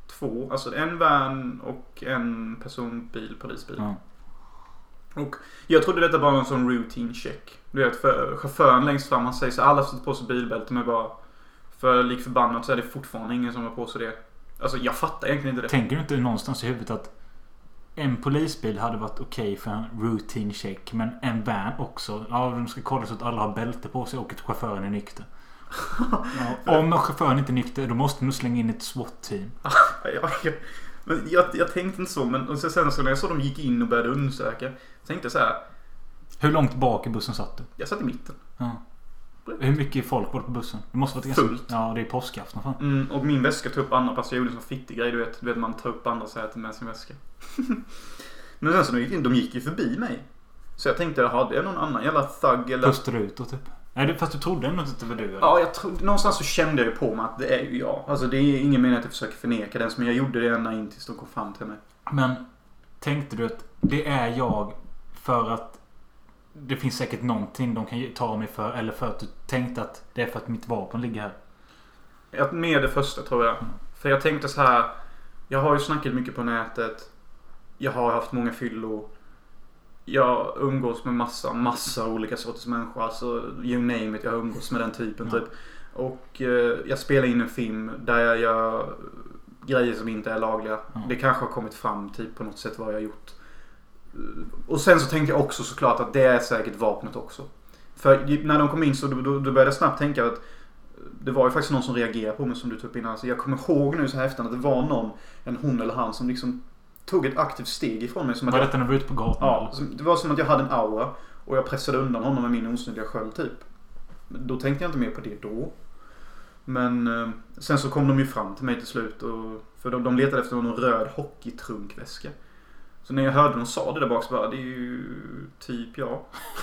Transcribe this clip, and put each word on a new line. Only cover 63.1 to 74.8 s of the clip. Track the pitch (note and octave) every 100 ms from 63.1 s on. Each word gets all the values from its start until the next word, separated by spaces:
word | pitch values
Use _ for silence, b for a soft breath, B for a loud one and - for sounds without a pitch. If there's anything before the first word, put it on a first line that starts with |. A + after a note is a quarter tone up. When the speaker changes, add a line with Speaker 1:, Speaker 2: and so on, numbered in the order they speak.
| D3 C#3 G#2+
Speaker 2:
du | A#2
att | - - -
det | - C#3+ D3
är | C3+ A#2
jag | A#2+ B2 G#2+ G2+ - - - -
för | - - B2 A2+
att | A2+ - - - - - - - - -
det | - C3+ C3+
finns | C3+ -
säkert | B2 A2
någonting | B2 A2 G2+ - B2+
de | A2+ A2
kan | B2
ju | C3
ta | - A#2 A2
mig | A2
för, | - G#2+
eller | B2 A2
för | - A#2+
att | A#2+
du | G#2 - -
tänkte | B2+ B2 -
att | G#2+ - -
det | -
är | A#2
för | -
att | -
mitt | A2+ -
vapen | A2+ F#2+ A#2
ligger | A#2+ A2
här? | G#2 F#2 - b b b b b b b - -
Speaker 1:
Att | C#3+
med | E3+ E3 D3
det | C3+
första, | - C3+ -
tror | - B2
jag. | A#2 A2+
Speaker 2:
Mm. | A2+ - -
Speaker 1:
För | - C#3+
jag | C3+
tänkte | D#3 D3 C#3+
så | -
här, | C3 A#2+